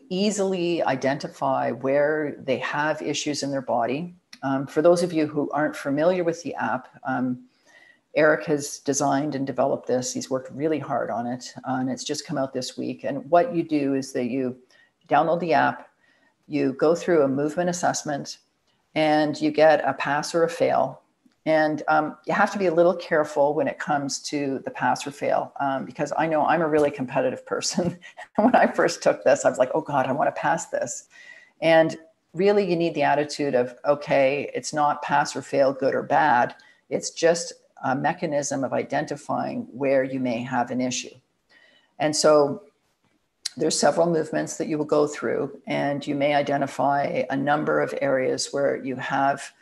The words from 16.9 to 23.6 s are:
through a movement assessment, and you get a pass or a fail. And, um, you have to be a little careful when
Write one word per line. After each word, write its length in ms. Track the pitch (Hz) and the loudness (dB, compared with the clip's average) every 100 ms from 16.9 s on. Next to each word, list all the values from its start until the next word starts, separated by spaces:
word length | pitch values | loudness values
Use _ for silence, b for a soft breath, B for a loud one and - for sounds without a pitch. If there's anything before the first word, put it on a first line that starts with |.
through 280 | 170 190 165 | 2 2 4
a 60 | 139 | 4
movement 420 | 135 147 175 180 | 0 -2 -2 -2
assessment, 640 | 175 143 - 156 143 147 - _ _ _ _ _ | 0 -2 -2 -4 -6 -8 -16 _ _ _ _ _
and 460 | 156 156 151 151 147 | 0 4 4 2 0
you 100 | 151 | 0
get 320 | 147 156 147 135 | 6 6 6 2
a 80 | |
pass 400 | 135 147 147 156 | -2 -2 -2 -2
or 100 | 170 | 0
a 40 | 165 | 0
fail. 540 | - 131 127 139 - _ _ _ _ | 2 2 2 0 -6 _ _ _ _
And, 380 | 156 156 156 147 - | 0 2 2 0 0
um, 280 | 156 151 - | 2 0 -4
you 100 | - | -4
have 180 | 185 208 | 0 0
to 60 | 208 | 0
be 80 | 185 | 2
a 80 | |
little 200 | 165 175 | 4 4
careful 600 | 180 - 160 151 151 143 | 2 0 0 0 0 0
when 120 | 151 | 0